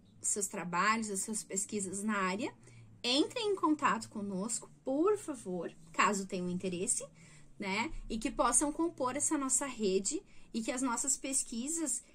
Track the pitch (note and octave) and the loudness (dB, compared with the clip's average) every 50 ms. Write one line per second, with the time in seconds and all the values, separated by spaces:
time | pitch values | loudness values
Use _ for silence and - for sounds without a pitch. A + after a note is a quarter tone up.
0 | - - - - - - - G#3+ G3+ - - F#3+ F3 F3+ F3 F3 F#3+ G#3+ A3 A#3 | -16 -20 -20 -6 -2 -2 0 0 -2 -2 -4 -6 -6 0 2 4 4 4 4 2
1 | A3 G#3+ G3 F#3+ - - A3 - - - - G3 - - A3 G#3 G3 F#3 F#3 G3 | 0 -2 -2 -4 -2 -2 -4 -6 -4 -4 -2 -4 -2 -2 -2 -4 -2 -2 -4 -2
2 | G3+ A3 G#3+ G3+ G3 F#3 F#3+ G#3 C4+ G4+ - - - - - - - - - - | -2 0 2 2 2 2 0 0 -2 -4 -6 -8 -20 -20 -20 -20 -20 -20 -16 -6
3 | - A#3+ B3+ C#4+ F#4+ - - B4 A4 G#4 G4 - - D#4 D4+ D4 C#4+ G#3 F#3 A3+ | -2 2 4 4 4 2 0 -2 0 0 0 2 4 2 4 4 4 2 2 2
4 | A3+ - - A3 G3+ G3+ G3 F3+ G3 A#3 - - - - - - _ C4 C4+ C#4+ | -2 -6 -8 -6 -6 -4 -2 -2 -2 -2 -4 -6 -6 -10 -20 -8 _ 0 2 4
5 | E4+ G4+ G#4+ G4+ - - C#4+ A3+ - F#3+ F3+ F3 E3+ - - - - - - - | 4 4 4 2 -2 -8 -10 -8 -6 -6 -4 -4 -4 -6 -10 -12 -20 -8 0 2
6 | - - G#3 F#3+ G3 F#3+ G3+ F#3 F3+ F3+ F3+ F3+ F#3+ F#3 F3+ E3+ F#3+ - - - | 4 4 4 0 -2 -2 -4 -2 -2 -2 -2 -2 -2 -4 -2 -2 0 0 0 -2
7 | C5 C#5+ - - - - - - - - - - G#3 F#3+ F#3+ G#3 B3+ D#4+ - - | -2 -8 -14 -20 -20 -20 -20 -20 -20 -20 -12 -8 -4 -2 -2 -2 -2 -2 -4 -8
8 | - - A#3 A3+ - C#4 A3 - C#4 A#3+ B3 - D#4 C#4+ D4 - E4 E4+ E4+ - | -6 -6 -6 -2 -2 -2 2 4 4 6 6 6 4 4 2 0 0 0 0 0
9 | C4+ B3 B3 D4 C#4+ - D#4+ C#4+ C#4 C4+ - - D4 C#4 A#3 - G#3+ F#3+ F#3 G3 | -2 0 0 0 0 2 2 0 2 2 2 2 2 0 -2 0 2 2 2 2
10 | G3 - D4 F#4+ - - - - - - - A#3 A3 - C#4 B3+ C4 B3+ A#3 A3+ | 0 0 -4 -4 -6 -10 -18 -18 -16 -6 -6 -4 -2 -2 -2 -2 0 0 0 0
11 | - C#4 - - - C4+ C4+ - - - A#3+ A3+ B3 C#4+ E4 E4 D#4+ C4 - - | 0 0 -2 -2 -2 -2 -2 -2 -2 -2 -4 -4 -4 -4 -2 -2 -2 -2 -2 -4
12 | - - | -6 -10